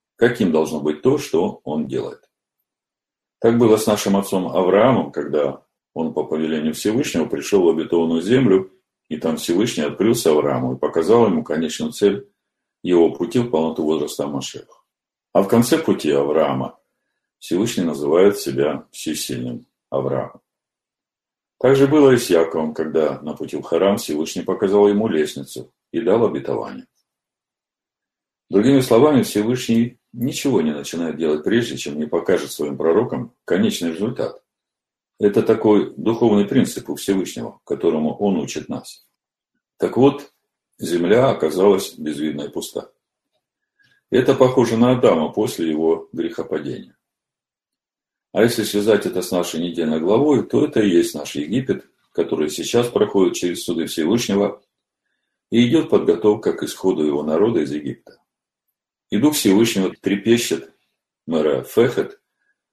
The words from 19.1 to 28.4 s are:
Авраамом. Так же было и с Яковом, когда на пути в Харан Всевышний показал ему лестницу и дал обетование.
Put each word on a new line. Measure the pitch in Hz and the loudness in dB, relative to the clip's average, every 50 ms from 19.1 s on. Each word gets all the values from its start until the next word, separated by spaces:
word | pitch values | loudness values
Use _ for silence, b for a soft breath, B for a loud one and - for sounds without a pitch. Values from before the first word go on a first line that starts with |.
| 78 76 - - - 62 62 62 62 - - _ _ _ _ - | -8 -8 -6 -8 -8 -8 -8 -8 -10 -12 -14 _ _ _ _ -8
Авраамом. | - 69 65 65 69 64 50 - - - _ _ _ _ _ _ _ _ _ _ _ _ _ _ _ _ _ _ _ _ _ _ _ - | -6 -4 -4 -2 -4 -4 -6 -8 -12 -20 _ _ _ _ _ _ _ _ _ _ _ _ _ _ _ _ _ _ _ _ _ _ _ 0
Так | - 127 139 | 2 4 4
же | 135 139 135 | 6 4 4
было | 147 151 143 135 131 | 6 6 6 8 6
и | 117 | 4
с | 117 - | 2 2
Яковом, | 90 82 82 82 - 82 78 78 76 | 2 2 2 2 -2 -4 -4 -6 -6
когда | - 80 78 78 80 78 73 71 - | -6 -6 -4 -2 0 0 0 -2 -4
на | - 78 76 | -8 -10 -10
пути | - 82 76 - | -10 -10 -10 -10
в | 73 69 | -10 -6
Харан | - 82 82 92 98 101 - | -2 0 2 2 2 2 0
Всевышний | - - 78 73 78 78 - 95 87 | -2 -4 -4 -4 -4 -6 -6 -8 -6
показал | - 92 92 - 98 98 104 104 101 | -6 -4 -2 0 2 4 6 6 6
ему | 101 101 110 113 | 4 4 0 0
лестницу | 87 78 76 76 - 69 69 - - 65 64 _ _ _ _ _ | 0 0 -2 -2 -4 -10 -14 -14 -14 -16 -16 _ _ _ _ _
и | - 85 | -6 -4
дал | 80 85 98 117 120 | 0 0 2 2 2
обетование. | 101 - - - - 62 57 53 50 - 50 - _ _ _ _ _ _ _ _ _ _ _ _ _ _ _ _ _ _ _ _ _ _ _ _ _ _ _ _ _ _ _ | 0 -2 -4 -6 -6 -6 -6 -6 -10 -12 -16 -18 _ _ _ _ _ _ _ _ _ _ _ _ _ _ _ _ _ _ _ _ _ _ _ _ _ _ _ _ _ _ _